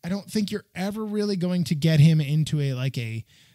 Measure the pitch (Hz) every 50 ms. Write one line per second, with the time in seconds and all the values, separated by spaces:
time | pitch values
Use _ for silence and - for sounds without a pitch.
0 | - 170 185 202 - - - 220 208 185 208 196 - _ _ 185 185 202 208 220
1 | 220 214 208 208 208 208 202 180 175 180 180 180 170 - 170 147 139 165 160 151
2 | 147 165 160 156 151 135 151 156 151 - - 151 143 139 131 123 127 135 - 131
3 | 117 113 110 113 - _ _ _ _ _